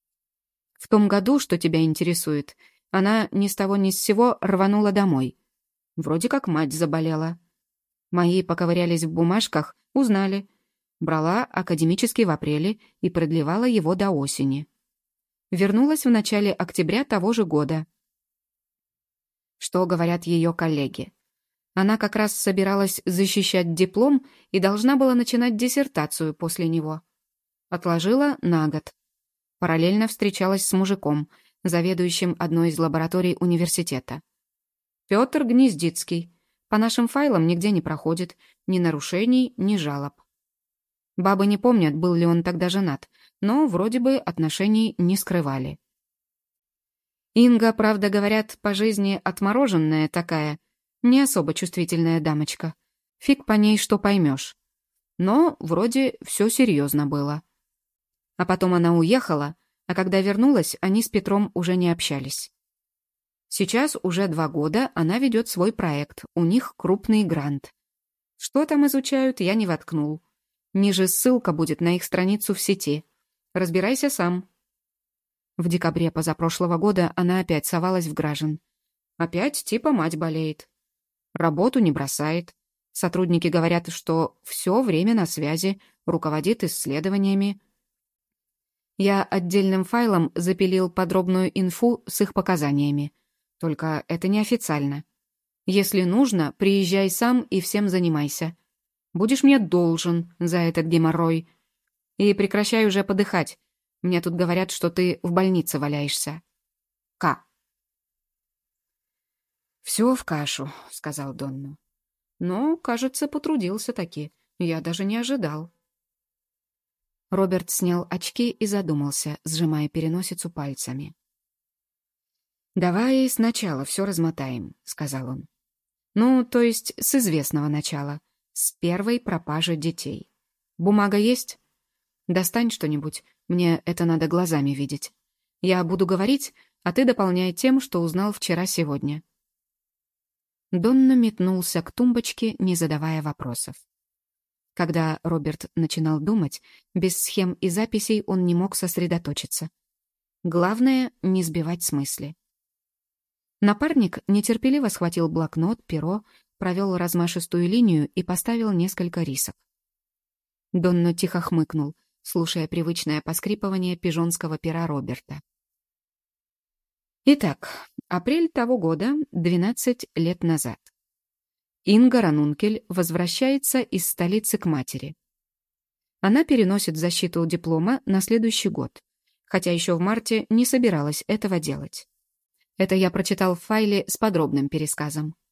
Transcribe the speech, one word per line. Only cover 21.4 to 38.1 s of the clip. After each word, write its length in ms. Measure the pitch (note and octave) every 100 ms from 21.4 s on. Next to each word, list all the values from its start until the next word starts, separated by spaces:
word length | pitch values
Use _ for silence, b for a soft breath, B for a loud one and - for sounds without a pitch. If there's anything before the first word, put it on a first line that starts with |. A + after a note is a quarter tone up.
| _ _ _
Она 220 | F#3+ G3 G#3+
как 200 | G#3 A3
раз 160 | G#3+
собиралась 680 | - G3 F#3+ G3 G3 G3 -
защищать 720 | - F3+ F#3+ G#3 F#3 F#3 E3+
диплом 520 | E3 F#3 G3+ C4+ C4+ B B B
и 80 | F#3+
должна 380 | F#3+ G#3 B3 C#4
была 180 | C4
начинать 420 | B3 A#3+ A#3+ B3 G#3+
диссертацию 800 | B3 C#4 C4+ - D3+ - D#3
после 320 | D3+ E3 - E3
него. 340 | E3 D#3 D#3 _ _ _ _ _ _ -
Отложила 680 | F3 F3+ E3+ F#3 B3+ C#4+ -
на 240 | F3 E3 D#3
год. 260 | D3+ - - _ _ _ _ _ -
Параллельно 500 | E3+ D#3+ E3+ G#3 A3
встречалась 580 | - G#3 - F#3+ F#3+ -
с 60 |
мужиком, 560 | F#3+ F#3+ G3 D3 D3 D3 b b b
заведующим 720 | F#3 E3+ F3 F3+ F3+ E3+ F3+ E3
одной 320 | E3+ E3 E3+
из 80 | D3+
лабораторий 580 | D#3+ D#3+ D#3+ F#3 F3+ -
университета. 840 | F3 E3 E3+ - E3+ C3 - D#3 - _ _ _ _ _ _ _ -
Петр 380 | G3+ C4 D4+
Гнездицкий. 880 | A#3+ B3 C4 D#3 E3 E3+ - E3+ E3+ _ _ _ -
По 80 | G#3+
нашим 320 | A3+ A#3+ A#3
файлам 380 | C#4 D4 F#3+ E3
нигде 240 | F3 G#3
не 100 | F#3
проходит, 560 | D#3+ D3+ D#3+